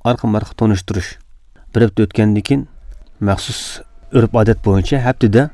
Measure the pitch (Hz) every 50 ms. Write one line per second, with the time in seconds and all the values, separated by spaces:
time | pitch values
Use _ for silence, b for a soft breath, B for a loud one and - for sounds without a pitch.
0 | - 117 123 - - 117 104 107 107 - - - 110 107 104 92 - - - -
1 | - - - - - - - - _ - - b b b - 117 117 107 - -
2 | 107 95 - - 107 107 107 104 101 - 139 139 - - - - - - - -
3 | - - - - 104 101 98 - - - 120 - - - - - - - - -
4 | - - - 131 113 110 - 113 110 110 110 - - 107 98 101 95 - 147 135
5 | 120 123 127 - - 107 101 120 143 147